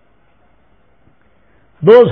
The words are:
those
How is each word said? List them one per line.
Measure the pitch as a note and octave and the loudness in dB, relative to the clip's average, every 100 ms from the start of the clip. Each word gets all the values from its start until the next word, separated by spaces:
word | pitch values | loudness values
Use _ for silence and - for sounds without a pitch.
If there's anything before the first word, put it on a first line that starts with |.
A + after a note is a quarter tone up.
| _ _ _ _ _ _ _ _ _ _ _ _ _ _ _ _ _ - | _ _ _ _ _ _ _ _ _ _ _ _ _ _ _ _ _ -6
those | E3 A#3+ A3 | 0 0 0